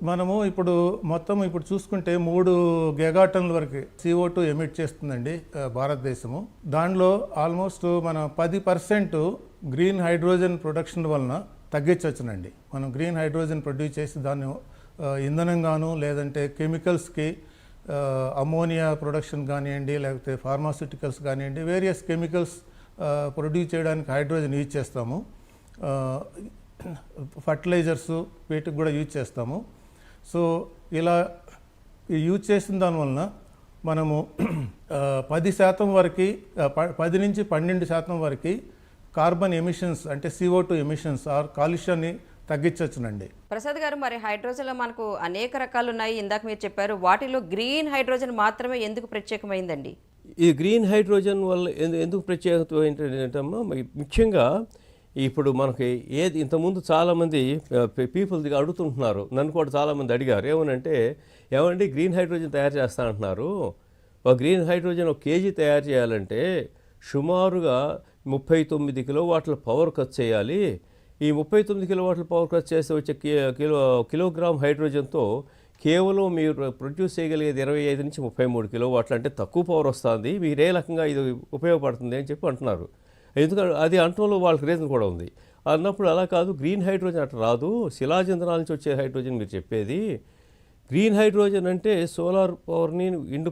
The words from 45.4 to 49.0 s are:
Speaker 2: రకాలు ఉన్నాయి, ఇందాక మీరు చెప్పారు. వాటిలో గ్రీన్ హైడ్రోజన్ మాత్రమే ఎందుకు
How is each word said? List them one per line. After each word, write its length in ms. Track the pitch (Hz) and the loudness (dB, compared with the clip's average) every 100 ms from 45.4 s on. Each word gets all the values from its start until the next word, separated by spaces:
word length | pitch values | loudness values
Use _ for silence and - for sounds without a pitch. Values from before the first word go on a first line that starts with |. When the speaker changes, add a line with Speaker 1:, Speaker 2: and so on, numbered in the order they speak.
| 240 269 | -4 -4
Speaker 2:
రకాలు 320 | 262 240 240 | -4 -2 -2
ఉన్నాయి, 280 | 226 220 226 | -2 -4 -4
ఇందాక 280 | 202 208 220 | -2 -4 -4
మీరు 200 | 214 202 | -8 -6
చెప్పారు. 280 | 202 202 | -4 -2
వాటిలో 460 | 208 180 208 269 262 | 0 2 2 2 -4
గ్రీన్ 480 | 170 196 240 294 302 | -4 -4 -2 -2 0
హైడ్రోజన్ 440 | 277 254 254 254 | 0 0 0 -2
మాత్రమే 480 | 233 208 220 247 254 | 0 0 0 -4 -4
ఎందుకు 260 | 214 220 | -4 -6